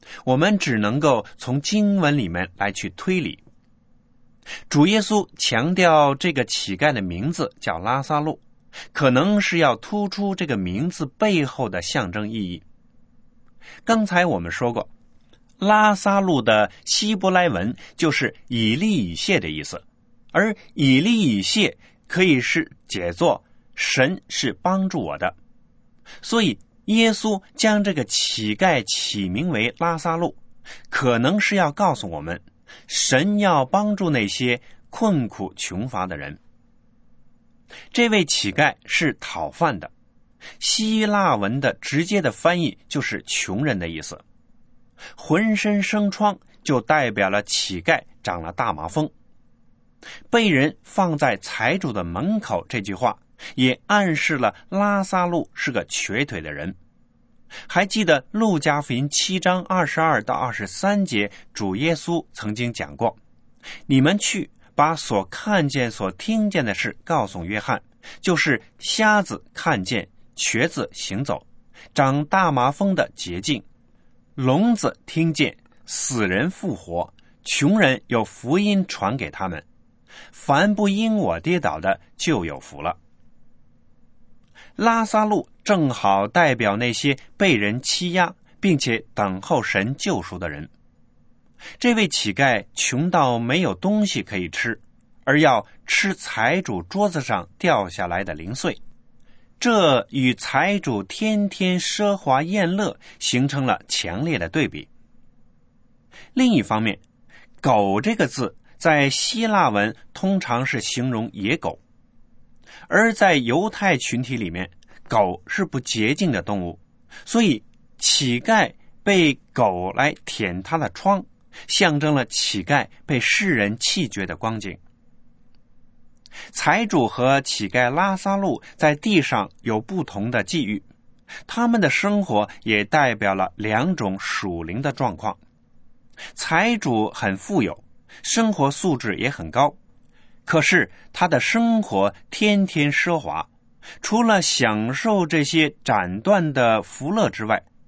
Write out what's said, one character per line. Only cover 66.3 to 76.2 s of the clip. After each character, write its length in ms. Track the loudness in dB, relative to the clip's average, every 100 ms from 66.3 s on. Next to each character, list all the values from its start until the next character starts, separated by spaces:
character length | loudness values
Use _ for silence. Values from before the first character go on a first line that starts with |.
| -2 0
见 160 | 0
的 120 | -2 -2
事 200 | -6 -8
告 220 | -2 -2 -2
诉 180 | -6
约 160 | -6 -6
翰， 220 | -4 -6 -6 _ -20 -6
就 140 | 0 2
是 260 | 2 0 -4 -12
瞎 460 | -6 2 4 4
子 200 | 0 -6 -12
看 320 | -6 -2 0
见、 240 | 0 -4 -6 -14 -18 -8
瘸 320 | -2 0 0
子 200 | -2 -8
行 300 | -8 -8 -6
走， 240 | -4 -6 -10 -20 -20 -20 -6 0
长 280 | 2 0 0
大 260 | 2 2
麻 200 | 2 0
风 220 | 0 0
的 180 | 0 -2 -4
洁 260 | -8 -6
净， 220 | -4 -4 -6 _ _ _ _ _ _ -4
聋 400 | 0 2 2 2
子 220 | -2 -4 -6
听 280 | -2 0
见， 240 | 0 -2 -4 _ _ -12
死 420 | -8 -4 0